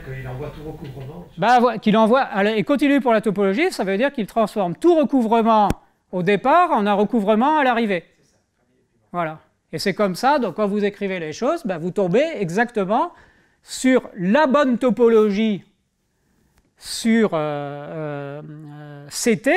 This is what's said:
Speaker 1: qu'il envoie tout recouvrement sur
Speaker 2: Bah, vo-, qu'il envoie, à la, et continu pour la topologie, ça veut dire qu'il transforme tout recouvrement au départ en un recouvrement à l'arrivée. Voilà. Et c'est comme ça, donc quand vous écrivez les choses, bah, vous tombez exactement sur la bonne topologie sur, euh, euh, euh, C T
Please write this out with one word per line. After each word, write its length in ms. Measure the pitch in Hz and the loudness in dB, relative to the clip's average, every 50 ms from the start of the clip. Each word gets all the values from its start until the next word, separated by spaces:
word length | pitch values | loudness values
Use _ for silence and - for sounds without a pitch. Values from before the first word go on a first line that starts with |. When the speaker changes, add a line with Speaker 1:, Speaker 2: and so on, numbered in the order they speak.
| - | -14
Speaker 1:
qu'il 220 | 135 131 131 127 127 | -14 -14 -12 -12 -12
envoie 200 | 127 127 147 139 | -12 -12 -12 -12
tout 140 | 139 151 151 | -14 -14 -14
recouvrement 600 | 156 147 - 160 139 127 135 135 131 156 180 175 - | -14 -14 -14 -16 -16 -16 -16 -16 -16 -16 -16 -18 -16
sur 100 | - - | -8 -2
Speaker 2:
Bah, 200 | 175 226 254 247 | 2 4 4 4
vo-, 180 | 233 247 220 214 | 4 2 0 0
qu'il 180 | - 220 196 | 0 2 4
envoie, 240 | 220 220 208 240 277 | 4 4 4 4 2
à 220 | 247 - - 202 196 | 2 0 -2 -2 0
la, 140 | 208 226 | 0 0
et 80 | 214 196 | 0 0
continu 360 | - 285 254 294 277 285 277 | 0 0 2 2 2 2 2
pour 120 | 208 254 226 | 2 2 2
la 80 | 214 | 2
topologie, 500 | 202 226 185 202 202 196 190 226 330 370 | 2 0 0 0 0 0 0 0 0 -2
ça 140 | - - 226 | -2 -2 -4
veut 120 | 185 196 | -2 0
dire 160 | 196 247 277 277 | 0 0 0 -2
qu'il 140 | - 202 | -4 -6
transforme 500 | - - 233 220 - - 220 196 175 165 | -4 -2 0 0 0 0 -2 -4 -4 -2
tout 200 | - - 339 349 | 0 2 4 4
recouvrement 720 | 320 294 208 - 269 233 220 226 233 220 226 226 214 208 190 - - _ _ _ _ _ _ | 4 4 2 2 0 2 2 2 2 4 4 4 4 4 2 0 -4 _ _ _ _ _ _
au 120 | - 180 175 | -6 -4 0
départ 500 | 175 208 196 - 254 294 339 359 330 320 | 0 0 2 2 4 4 4 4 4 2
en 140 | 240 202 | 2 2
un 80 | 202 208 | 2 2
recouvrement 640 | 190 208 202 - 240 196 190 220 214 240 285 311 311 | 2 2 0 0 0 2 2 2 2 2 2 2 2
à 60 | 277 | 2
l'arrivée. 400 | 254 240 220 233 208 196 170 - _ _ _ _ _ _ _ _ _ _ _ _ _ _ _ _ _ _ _ _ _ - | 2 2 0 0 -2 -2 -4 -6 _ _ _ _ _ _ _ _ _ _ _ _ _ _ _ _ _ _ _ _ _ -8
Voilà. 280 | 175 170 156 156 156 _ _ _ _ _ _ - | -6 -6 -6 -8 -12 _ _ _ _ _ _ -10
Et 60 | 156 | -6
c'est 160 | - 202 180 | -4 -4 -2
comme 200 | - 214 196 180 | 0 -2 -2 -2
ça, 240 | - - 254 294 302 | 0 0 0 2 0
donc 180 | 233 196 156 | 0 -2 -2
quand 100 | - 214 | -2 -2
vous 180 | 202 196 208 202 | -2 0 -2 -2
écrivez 360 | 202 202 - 202 196 190 185 | -2 -4 -4 -6 -6 -6 -6
les 120 | 165 156 151 | -8 -8 -8
choses, 320 | - 220 262 330 339 - | -4 -4 -4 -4 -4 -4
bah, 140 | 208 185 160 | -6 -6 -6
vous 120 | 156 180 | -6 -6
tombez 340 | 165 - 196 180 170 233 294 330 320 | -2 -2 -2 0 2 2 0 0 -2
exactement 760 | 214 208 160 165 202 240 233 - 214 196 175 214 254 320 349 - - - _ _ _ _ _ _ _ _ | -4 -6 -4 -2 -2 -2 -2 -2 -4 -2 0 0 0 0 -2 -6 -12 -20 _ _ _ _ _ _ _ _
sur 480 | - - - - 262 262 247 254 - - | -16 -10 -2 2 2 2 2 2 -2 -6
la 320 | - 170 185 208 285 311 | -6 -2 0 2 2 4
bonne 300 | 277 240 294 294 262 247 | 4 4 2 2 2 0
topologie 880 | 208 - 254 202 - 240 233 226 220 214 214 196 202 220 220 208 165 - _ _ _ _ _ _ _ _ _ _ _ _ _ _ _ _ _ _ _ _ _ _ | 0 0 0 2 4 4 4 6 4 4 2 2 0 0 0 -2 -4 -8 _ _ _ _ _ _ _ _ _ _ _ _ _ _ _ _ _ _ _ _ _ _
sur, 540 | _ - - - - - 233 220 233 220 190 180 | _ -16 -14 -10 -4 0 2 2 4 2 2 0
euh, 60 | 160 | -2
euh, 1040 | 151 151 147 147 143 143 143 143 147 151 170 160 156 151 147 143 143 139 143 147 151 | -2 -4 -4 -6 -8 -8 -10 -12 -14 -12 -10 -10 -8 -8 -8 -8 -10 -12 -12 -14 -16
euh, 640 | 151 151 151 156 147 147 147 151 147 147 143 143 143 | -16 -18 -18 -18 -18 -18 -18 -18 -18 -18 -20 -18 -14
C 300 | - - - 240 226 151 | -12 -4 -2 0 0 0
T 160 | - 269 320 | 0 0 0